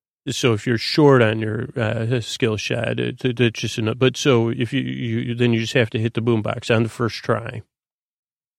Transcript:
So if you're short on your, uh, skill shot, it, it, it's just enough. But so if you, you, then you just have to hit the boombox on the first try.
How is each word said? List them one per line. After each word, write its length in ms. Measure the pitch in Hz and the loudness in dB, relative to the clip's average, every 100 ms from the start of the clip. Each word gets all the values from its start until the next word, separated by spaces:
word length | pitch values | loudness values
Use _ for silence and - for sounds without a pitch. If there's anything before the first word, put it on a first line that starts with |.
| _ _ - | _ _ -10
So 240 | - 127 | -2 0
if 140 | 107 - | 0 0
you're 100 | 117 | -2
short 460 | - - 143 131 | 0 4 6 8
on 160 | 110 110 | 4 2
your, 300 | 107 113 117 | -2 -4 -6
uh, 460 | 127 110 113 113 123 | -4 -2 -2 -2 -2
skill 380 | - - 117 104 | -4 -2 -2 0
shot, 420 | - 120 117 117 | -2 -4 -2 -2
it, 240 | 120 123 | -4 -4
it, 160 | 131 117 | -4 2
it's 200 | 120 - | 0 0
just 180 | 120 - | -6 -4
enough. 200 | 110 117 | -4 2
But 160 | 127 | 0
so 360 | - 147 120 113 | 2 2 4 2
if 240 | 123 117 | -2 -4
you, 80 | 135 | -2
you, 520 | 127 131 120 113 127 | -4 -6 -4 -4 -4
then 200 | 120 123 | 0 2
you 60 | 113 | 2
just 120 | 110 | 0
have 160 | 135 113 | 0 0
to 80 | 117 | 0
hit 140 | 117 | -2
the 80 | 117 | 0
boombox 540 | 117 113 107 113 - | 0 2 0 -4 0
on 80 | 113 | 2
the 80 | 113 | 2
first 340 | - 117 - | -2 -4 -2
try. 380 | - 107 113 113 - _ _ _ _ _ _ _ _ | -4 -4 -4 -12 -14 _ _ _ _ _ _ _ _